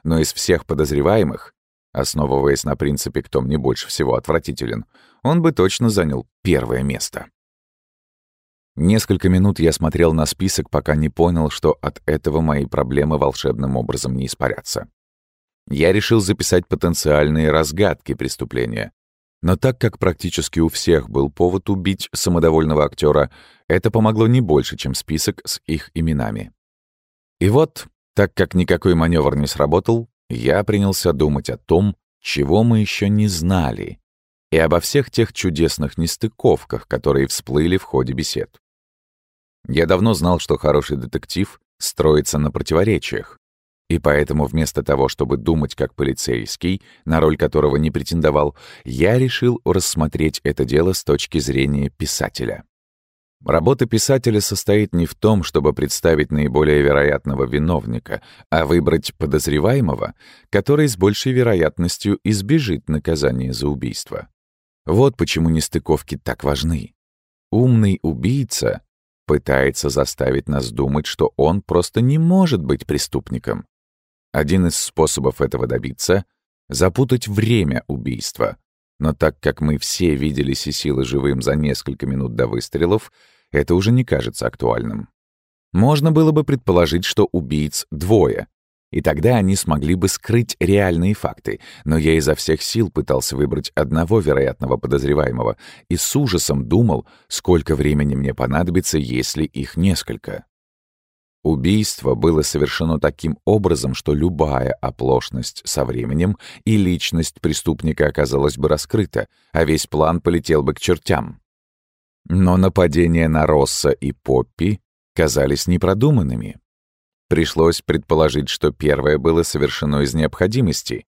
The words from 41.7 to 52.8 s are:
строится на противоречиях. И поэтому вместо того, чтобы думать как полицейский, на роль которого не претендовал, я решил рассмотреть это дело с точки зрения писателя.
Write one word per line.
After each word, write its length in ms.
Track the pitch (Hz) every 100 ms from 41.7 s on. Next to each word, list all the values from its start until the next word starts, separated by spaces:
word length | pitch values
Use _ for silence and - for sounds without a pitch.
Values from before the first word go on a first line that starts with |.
| _
строится 600 | - - 76 76 73 73
на 120 | 73
противоречиях. 880 | - 69 80 101 87 - 58 - - _ _ _ _ -
И 100 | 85
поэтому 480 | 73 73 73 73 71
вместо 360 | 80 76 -
того, 260 | 67 69 67
чтобы 280 | - 65 67
думать 380 | 57 80 71
как 200 | - 69
полицейский, 880 | - 71 64 - 60 52 - 87 98 _ _
на 160 | 78 80
роль 160 | 78 78
которого 400 | 73 78 73 71
не 140 | 78
претендовал, 640 | 73 67 85 78 73 73 - - -
я 340 | - 64 90 123
решил 420 | 131 - 123 120
рассмотреть 760 | - 92 - - 78 - 78 -
это 220 | - 71
дело 280 | 64 71 87
с 120 | 90
точки 340 | - 71 - 80
зрения 520 | 64 65 69 71 71
писателя. 720 | - 78 - - - 57 - - _